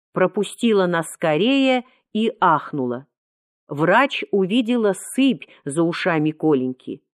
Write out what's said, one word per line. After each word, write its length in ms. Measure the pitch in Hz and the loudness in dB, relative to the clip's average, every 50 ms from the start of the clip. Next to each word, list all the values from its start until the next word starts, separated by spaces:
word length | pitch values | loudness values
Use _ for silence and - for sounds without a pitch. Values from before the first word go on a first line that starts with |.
| _ _ | _ _
пропустила 760 | - 185 185 185 - 208 190 - - - 240 233 214 196 185 | -2 0 0 0 0 -2 -4 -6 -4 -2 0 2 2 2 2
нас 240 | 175 175 165 156 - | 2 0 -2 -4 -6
скорее 720 | - - - 160 151 156 208 254 277 277 269 262 254 247 240 _ _ _ _ _ | -6 -4 -2 0 0 2 2 2 2 2 2 2 0 0 -4 _ _ _ _ _
и 200 | - 214 226 - - _ | -4 -2 -2 -2 -2 _
ахнула. 640 | 190 175 156 143 - - - 143 127 123 120 127 143 _ _ _ _ _ _ _ _ _ _ _ _ - | 2 2 2 2 -2 -4 -6 -4 -4 -4 -4 -6 -10 _ _ _ _ _ _ _ _ _ _ _ _ -10
Врач 560 | 151 139 160 170 196 240 277 285 - - - - | -6 -2 0 2 4 2 2 0 -2 -8 -6 -2
увидела 640 | - 202 190 175 220 262 226 220 247 240 214 202 185 | 0 0 0 2 0 0 0 0 0 0 0 0 -2
сыпь 500 | - - - - 247 269 269 196 - - - - _ - | -4 -8 -6 -2 0 2 2 0 -2 -6 -16 -20 _ -12
за 180 | 147 135 165 | -4 -2 0
ушами 480 | 165 170 165 - - 185 165 156 151 156 | 0 0 -2 -2 -2 -2 0 0 0 -2
Коленьки, 720 | 151 - 156 156 147 131 127 131 127 - _ 120 107 - _ _ _ | -2 0 0 2 2 2 0 -4 -6 -8 _ -14 -14 -14 _ _ _